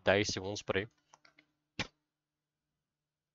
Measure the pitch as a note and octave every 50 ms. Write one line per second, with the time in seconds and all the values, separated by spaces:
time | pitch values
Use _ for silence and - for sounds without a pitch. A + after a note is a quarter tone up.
0 | - - F#2+ G2+ G#2+ - - G#2 F#2 G2 G#2 G2+ - - F#2 F#2+ G#2 A2+ - _
1 | _ _ - _ _ _ _ _ _ _ _ _ _ _ _ - - - - _
2 | _ _ _ _ _ _ _ _ _ _ _ _ _ _ _ _ _ _ _ _
3 | _ _ _ _ _ _ _